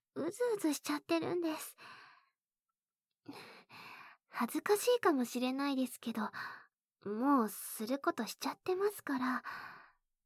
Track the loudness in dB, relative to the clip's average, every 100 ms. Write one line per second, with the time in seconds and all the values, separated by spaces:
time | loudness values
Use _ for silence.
0 | _ -6 -4 0 0 2 2 0 -2 -2
1 | 0 0 2 0 0 -2 -8 -14 -20 -20
2 | -20 -20 _ _ _ _ _ _ _ _
3 | _ _ -16 -14 -16 -20 -20 -20 -18 -18
4 | -20 -20 _ -2 -2 0 2 4 6 6
5 | 6 6 2 0 0 0 0 2 0 -2
6 | -6 -2 -4 -4 -10 -12 -18 _ _ _
7 | -6 0 4 4 4 -2 -10 -6 -2 -2
8 | 0 0 -2 -4 -6 -4 -2 0 0 0
9 | -4 -2 0 -2 -4 -10 -12 -16 -20 _
10 | _ _